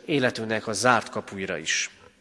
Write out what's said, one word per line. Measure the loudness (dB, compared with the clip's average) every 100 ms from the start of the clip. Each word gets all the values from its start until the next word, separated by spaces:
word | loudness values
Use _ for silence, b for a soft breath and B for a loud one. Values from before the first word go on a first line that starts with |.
életünknek | -2 2 2 0 -2 -2 -2
a |
zárt | 2 4 4 2
kapuira | -6 -8 -6 -6 -4
is. | -2 -2 -2 -10 -20 _